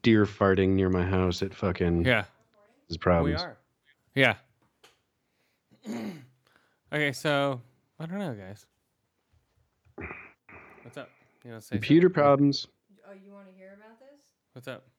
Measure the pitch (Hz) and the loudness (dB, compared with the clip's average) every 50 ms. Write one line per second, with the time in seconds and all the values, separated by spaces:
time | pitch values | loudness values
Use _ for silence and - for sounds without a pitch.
0 | - 120 113 107 104 98 - - 104 98 95 95 95 95 95 95 95 92 92 90 | 4 4 4 4 4 2 0 0 2 2 4 4 2 2 2 2 2 2 0 0
1 | 87 92 95 92 92 90 87 - 98 95 - - - 95 90 - 92 85 85 85 | 0 0 0 0 0 0 -2 -4 -6 -8 -6 -6 -4 -4 -2 -2 -2 0 0 0
2 | 85 127 120 110 101 - _ _ _ _ _ _ _ _ _ _ _ _ 85 82 | 2 2 0 0 -2 -8 _ _ _ _ _ _ _ _ _ _ _ _ -12 -4
3 | - 90 87 85 85 82 82 78 175 165 117 _ _ _ _ _ _ _ _ _ | 0 2 2 2 2 0 -2 -4 -6 -10 -14 _ _ _ _ _ _ _ _ _
4 | _ _ _ 139 135 120 104 - _ _ _ _ _ _ _ _ - _ _ _ | _ _ _ 2 2 2 2 -2 _ _ _ _ _ _ _ _ -20 _ _ _
5 | _ _ _ _ _ _ _ _ _ _ _ _ _ _ _ _ _ 220 226 233 | _ _ _ _ _ _ _ _ _ _ _ _ _ _ _ _ _ -12 -10 -10
6 | 220 208 175 151 127 _ _ _ _ _ _ _ _ _ _ _ _ _ 151 151 | -10 -10 -12 -14 -20 _ _ _ _ _ _ _ _ _ _ _ _ _ -6 -4
7 | 151 143 127 - - 156 143 143 139 139 135 123 120 _ _ _ _ _ _ _ | -4 -4 -6 -4 -4 -2 0 0 -2 -2 -4 -8 -12 _ _ _ _ _ _ _
8 | 156 160 185 202 202 165 117 101 95 92 104 - _ _ _ _ _ _ _ _ | -14 -12 -10 -10 -10 -10 -10 -12 -14 -18 -18 -20 _ _ _ _ _ _ _ _
9 | _ _ _ _ _ _ _ _ _ _ _ _ _ _ _ _ _ _ _ - | _ _ _ _ _ _ _ _ _ _ _ _ _ _ _ _ _ _ _ -18
10 | - - - - - - _ _ _ _ - - - - - - _ 123 - 143 | -16 -16 -16 -18 -20 -20 _ _ _ _ -20 -20 -20 -20 -20 -20 _ -20 -18 -18
11 | 123 - _ _ _ _ _ _ _ 123 113 113 - - - 104 104 - 143 170 | -18 -18 _ _ _ _ _ _ _ -18 -18 -18 -12 -6 -6 -6 2 4 6 6
12 | 180 180 180 156 147 143 139 139 143 143 135 - - _ _ _ _ _ _ _ | 6 4 4 4 4 4 4 4 4 2 2 -2 -10 _ _ _ _ _ _ _
13 | _ 196 196 196 190 202 202 202 196 190 185 190 190 190 202 202 214 220 226 233 | _ -20 -20 -20 -20 -20 -20 -20 -20 -20 -20 _ -20 -20 -20 _ -20 -20 -20 _
14 | 262 269 294 285 _ _ _ _ _ _ _ 127 123 135 123 - _ _ _ | _ -20 _ _ _ _ _ _ _ _ _ -20 -16 -16 -16 -16 _ _ _